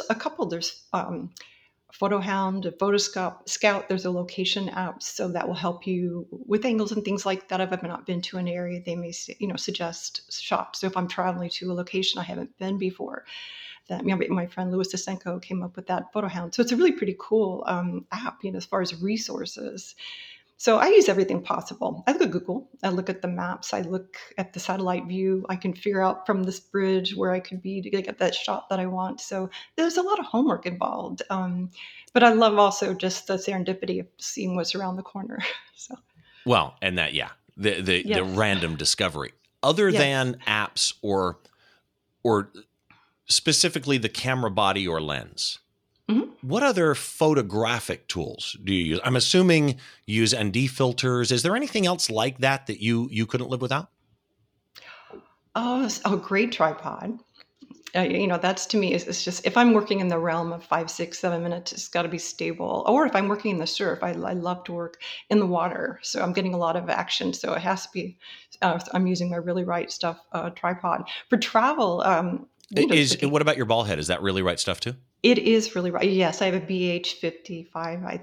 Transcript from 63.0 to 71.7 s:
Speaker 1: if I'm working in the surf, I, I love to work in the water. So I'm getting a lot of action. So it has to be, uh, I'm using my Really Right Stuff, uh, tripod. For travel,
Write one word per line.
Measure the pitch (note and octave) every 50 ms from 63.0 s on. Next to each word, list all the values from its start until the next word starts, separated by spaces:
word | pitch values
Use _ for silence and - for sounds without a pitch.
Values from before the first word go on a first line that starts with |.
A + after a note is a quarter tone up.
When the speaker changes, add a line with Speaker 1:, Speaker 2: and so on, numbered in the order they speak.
| D#4 B3
Speaker 1:
if | -
I'm | G3 G3+ G3
working | G#3 G#3 - G#3+
in | F#3+ E3
the | D#3+ -
surf, | - - G3+ E3+ F3 - F#3
I, | F3
I | E3+ E3+ E3 - F#3
love | F3 E3+ F3+ F3+ F3+ -
to | - F3
work | E3+ E3+ E3+ - - - - - - - -
in | G#3 G#3
the | G3 F3+
water. | F3+ E3+ D3+ - - - - - - - -
So | - - -
I'm | - F3+ F3
getting | G3 F#3 F#3 F3+
a | F3
lot | E3+ E3 E3
of | F3+ F3 E3+
action. | - - - - - - - - -
So | - - F3+ E3
it | E3+
has | F3 F#3 F#3+ F3+ - -
to |
be, | - F#3 E3+ F3+ - _ - - - - - _ - -
uh, | G3 F3+ E3 F3 - - -
I'm | F#3 F#3+ F3+
using | F#3 E3+ F3 F3+
my | F3 E3+
Really | E3 F3+ F3 F#3 F#3
Right | F3+ F3 F3 - -
Stuff, | - - F3+ E3+ E3 - - _ -
uh, | E3 E3 F3
tripod. | F3 - - F3 F#3 F3+ - F3 - - F3 - - - - -
For | B3 A3
travel, | - - - A3 A#3 C4+